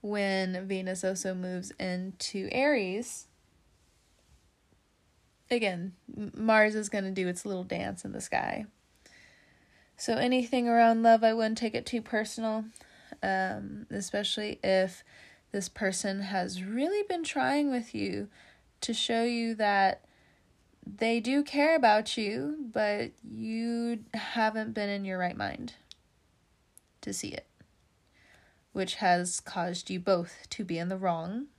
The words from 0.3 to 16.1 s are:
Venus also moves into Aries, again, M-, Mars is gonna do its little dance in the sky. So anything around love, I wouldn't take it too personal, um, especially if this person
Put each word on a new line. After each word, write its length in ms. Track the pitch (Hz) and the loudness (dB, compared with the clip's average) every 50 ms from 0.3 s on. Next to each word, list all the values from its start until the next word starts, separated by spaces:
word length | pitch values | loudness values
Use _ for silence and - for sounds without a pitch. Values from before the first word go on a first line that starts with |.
| 190 190 190 185 185 180 190 | 2 0 0 -2 -2 -4 -4
Venus 380 | 190 196 190 190 185 185 180 - | -4 -4 -4 -2 -4 -4 -2 -2
also 300 | 185 196 185 - 190 185 | -2 -2 -2 -4 -4 -4
moves 380 | 185 180 185 180 180 180 - - - | -4 -4 -4 -6 -6 -8 -8 -8 -6
into 680 | 190 185 180 180 185 190 185 - - - - 196 190 - | -4 -4 -4 -4 -6 -8 -8 -8 -10 -6 -4 -4 -4 -2
Aries, 720 | - 247 269 294 294 247 196 180 185 214 240 - - - - _ _ _ _ _ _ _ _ _ _ _ _ _ _ _ _ _ _ _ _ _ - _ _ _ _ _ _ _ _ _ _ _ _ _ _ _ _ _ _ _ _ _ _ _ | 0 2 4 4 4 2 2 0 -2 -4 -6 -6 -10 -14 -16 _ _ _ _ _ _ _ _ _ _ _ _ _ _ _ _ _ _ _ _ _ -20 _ _ _ _ _ _ _ _ _ _ _ _ _ _ _ _ _ _ _ _ _ _ _
again, 440 | 247 240 220 196 180 170 175 190 180 _ _ - - | 0 2 2 0 0 -2 -6 -8 -10 _ _ -16 -10
M-, 160 | - 214 - - | -10 -10 -10 -6
Mars 400 | - 220 220 220 214 214 214 214 | -2 4 6 8 8 8 6 4
is 140 | 214 214 202 | 0 -4 -2
gonna 220 | - 208 190 190 | -4 -4 -2 -2
do 180 | 190 190 185 180 | -2 -2 -2 -2
its 160 | 180 180 - | -2 -4 -4
little 200 | - 196 185 180 | -6 -4 -4 -4
dance 400 | 185 180 170 175 180 196 180 - | -4 -4 -4 -4 -4 -6 -8 -10
in 80 | 196 | -10
the 80 | - - | -8 -8
sky. 460 | - - - - - - - - 214 - _ _ _ _ _ _ _ - - - - - - _ _ _ _ _ _ _ _ _ _ _ _ | -6 -2 -2 -2 0 -2 -4 -6 -6 -12 _ _ _ _ _ _ _ -20 -20 -20 -20 -20 -20 _ _ _ _ _ _ _ _ _ _ _ _
So 180 | - - - 226 | -8 -2 -2 0
anything 540 | 220 240 247 254 254 247 233 - 247 240 240 | 2 2 4 4 2 2 2 0 2 4 6
around 340 | 233 233 233 226 226 226 | 6 8 8 8 8 8
love, 220 | 226 233 226 226 226 | 8 8 8 10 8
I 100 | 226 220 | 4 4
wouldn't 240 | 226 220 220 220 220 | 4 2 0 0 0
take 160 | 240 220 214 | -2 -2 -2
it 120 | 233 240 | -2 -4
too 160 | - - 233 | -2 -4 -4
personal, 640 | 220 - - 214 220 214 - - 226 220 214 220 220 220 - - - - - - - - - - | -4 0 -2 -2 -2 -2 -6 -4 -2 -2 -2 -2 -4 -6 -12 -20 -20 -20 -20 -20 -20 -20 -12 -6
um, 640 | - 196 190 190 190 185 - - 202 196 208 208 226 - | -2 0 0 0 0 -2 -4 -6 -8 -10 -10 -12 -12 -8
especially 680 | - 202 190 - - 208 208 - - - 214 214 - - | -8 -8 -6 -4 -4 -4 -2 -2 -4 -4 -4 -6 -6 -4
if 400 | - 196 190 190 185 190 180 - - - - - - - - _ _ _ | 0 2 4 4 4 2 -2 -12 -20 -20 -20 -20 -20 -20 -20 _ _ _
this 160 | - 202 185 - | -6 -6 -6 -6
person 520 | _ - 214 190 185 - - 202 | _ -2 -2 -2 -2 0 -4 -4